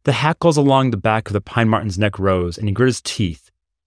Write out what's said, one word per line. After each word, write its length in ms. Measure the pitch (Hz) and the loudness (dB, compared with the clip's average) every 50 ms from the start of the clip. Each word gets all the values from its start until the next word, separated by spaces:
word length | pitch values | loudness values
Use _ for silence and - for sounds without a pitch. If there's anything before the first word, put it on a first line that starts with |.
| _ | _
The 160 | 143 120 107 139 | -2 -2 0 0
hackles 340 | 151 175 - - 170 151 147 | -2 -2 2 2 2 2 4
along 320 | 143 139 135 135 131 127 | 2 4 4 4 2 2
the 80 | 113 98 | 0 0
back 300 | - 113 110 110 - - | 0 0 0 0 -2 -4
of 40 | 101 | -4
the 80 | 101 | -6
pine 300 | - - - 120 113 110 | -6 -4 -2 0 2 2
marten's 280 | 110 98 - 107 90 95 | 2 0 -2 -4 -2 -2
neck 200 | 107 101 - - | -2 -2 -2 -2
rose, 400 | 95 98 95 92 90 87 82 - | 0 0 2 0 0 -4 -4 -4
and 100 | 110 104 | -4 -4
he 60 | 98 | 0
grit 140 | 107 127 131 | 2 2 2
his 120 | 110 - | 0 -2
teeth. 500 | - - - - 107 85 78 - _ _ _ _ _ _ _ _ _ | -8 -10 -4 -4 -4 -4 -4 -8 _ _ _ _ _ _ _ _ _